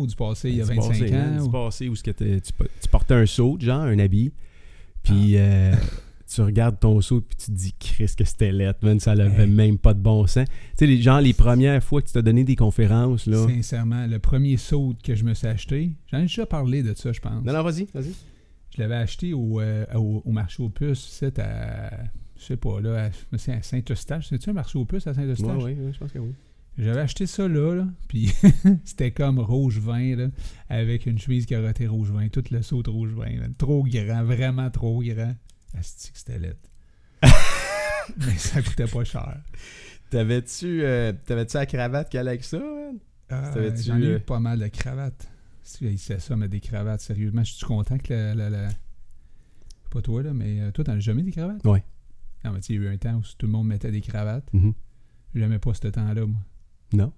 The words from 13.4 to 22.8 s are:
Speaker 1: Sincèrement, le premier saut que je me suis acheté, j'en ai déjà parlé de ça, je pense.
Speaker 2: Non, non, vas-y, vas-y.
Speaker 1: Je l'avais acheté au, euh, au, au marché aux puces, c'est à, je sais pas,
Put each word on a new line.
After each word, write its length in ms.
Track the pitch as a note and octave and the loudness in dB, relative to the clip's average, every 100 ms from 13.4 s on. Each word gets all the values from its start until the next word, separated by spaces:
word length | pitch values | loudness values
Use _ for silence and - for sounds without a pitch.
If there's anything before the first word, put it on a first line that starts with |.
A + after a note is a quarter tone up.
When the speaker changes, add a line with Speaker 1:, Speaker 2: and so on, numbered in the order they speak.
| A2+ | 2
Speaker 1:
Sincèrement, 600 | A#2+ A2+ A#2+ A2+ A#2+ A#2+ | 0 -2 -2 -2 -2 -2
le 120 | A2 | 0
premier 380 | - C3+ C#3 C3 | 2 4 4 2
saut 380 | - D3 C3+ A#2 - | 0 0 0 -4 -2
que 100 | A2+ | 0
je 100 | A#2 | 0
me 100 | A2 | -2
suis 140 | A#2 | -2
acheté, 440 | A2 - C3+ E3+ D#3 - | -4 -4 -4 -2 -6 -8
j'en 80 | C3 | -4
ai 40 | |
déjà 240 | F3 - A3 | -2 -2 -4
parlé 360 | D#3+ C3 C3+ | -2 -2 -2
de 120 | A#2+ G#2 | -2 -4
ça, 180 | - | -6
je 80 | A#2+ | -6
pense. 240 | - A2 B2 | -6 -6 -4
Speaker 2:
Non, 80 | |
non, 100 | D3+ D#3+ | -2 -2
vas-y, 220 | E3 G3 | -4 -6
vas-y. 220 | D#3 C3+ F#3 - - _ - - - | -8 -10 -12 -18 -20 _ -20 -18 -8
Speaker 1:
Je 60 | |
l'avais 160 | A2 A#2 | -4 -2
acheté 380 | A2+ - F3 D3+ | -4 -4 -6 -4
au, 260 | A2+ A2 | -2 -2
euh, 240 | A2 G#2+ A2 A2+ | -2 -4 -4 -2
au, 280 | A2 G#2+ - | -2 -2 -2
au 80 | |
marché 300 | A2 G2 - | -4 -4 -6
aux 80 | A#2+ | -6
puces, 360 | - D3 C3+ - | -4 -2 -4 -6
c'est 280 | - C#3 C3+ | -8 -6 -4
à, 520 | G#2 G#2+ A2 A2 G#2+ G#2+ A2+ - - - | -6 -6 -8 -8 -10 -10 -8 -10 -12 -18
je 60 | - | -10
sais 120 | B2+ | -6
pas, 240 | - G2+ | -4 -2